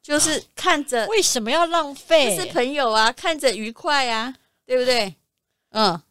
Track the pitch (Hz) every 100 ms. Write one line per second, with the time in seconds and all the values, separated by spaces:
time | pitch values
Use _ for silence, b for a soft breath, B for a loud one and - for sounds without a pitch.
0 | - 294 302 294 - - 349 320 285 240
1 | 214 427 359 254 214 302 339 339 294 277
2 | - 320 247 185 - - 254 294 254 214
3 | 220 - 370 311 269 202 220 233 339 285
4 | 254 220 240 262 _ _ _ 254 247 240
5 | 202 165 _ _ _ _ _ 214 214 165
6 | _